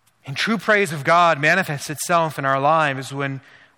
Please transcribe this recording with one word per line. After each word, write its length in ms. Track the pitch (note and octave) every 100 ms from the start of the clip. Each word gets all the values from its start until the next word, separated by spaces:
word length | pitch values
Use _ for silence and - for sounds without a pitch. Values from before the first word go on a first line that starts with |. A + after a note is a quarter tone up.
| _ _ -
And 100 | C#3
true 220 | - A3
praise 340 | - G#3 G3
of 120 | D#3
God 360 | C3+ E3+ E3+ D3
manifests 480 | D3+ F3+ F3 D3 -
itself 480 | D3 - E3+ D#3+ D3
in 80 |
our 140 | C#3 C3+
lives 540 | C#3 D#3+ D3 C3+ B2+
when 280 | C#3 C#3 C3+ - - _